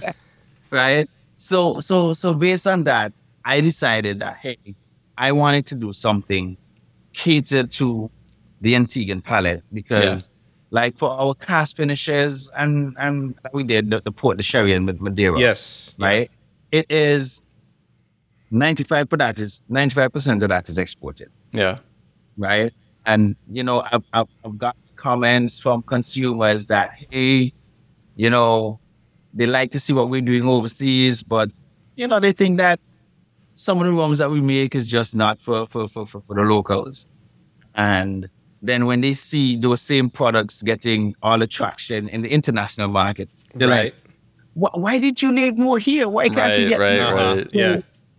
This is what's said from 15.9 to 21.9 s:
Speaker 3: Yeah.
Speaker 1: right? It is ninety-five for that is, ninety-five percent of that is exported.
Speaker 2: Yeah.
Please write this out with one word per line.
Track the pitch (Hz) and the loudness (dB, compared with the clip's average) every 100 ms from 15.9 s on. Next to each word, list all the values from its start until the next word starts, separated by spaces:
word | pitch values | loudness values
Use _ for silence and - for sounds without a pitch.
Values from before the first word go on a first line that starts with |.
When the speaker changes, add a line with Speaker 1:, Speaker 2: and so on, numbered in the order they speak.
| - | -4
Speaker 3:
Yeah. | 98 | 0
Speaker 1:
right? | 107 120 _ _ _ - | 0 -2 _ _ _ -2
It | 156 160 | -2 0
is | 156 147 143 127 - _ _ _ _ _ _ _ _ _ _ - | 0 2 0 -2 -12 _ _ _ _ _ _ _ _ _ _ -4
ninety-five | 113 151 156 139 151 143 | 0 0 0 -2 -2 0
for | 156 | 0
that | 120 107 | 0 -2
is, | 104 - - | -8 -10 -4
ninety-five | 135 139 131 131 | 0 0 2 0
percent | 147 139 104 | 0 0 0
of | 104 | 2
that | 90 87 | 0 -2
is | 85 | -6
exported. | 87 - 69 - - _ _ | -6 -8 -14 -14 -20 _ _
Speaker 2:
Yeah. | 113 95 - _ | -2 -2 -2 _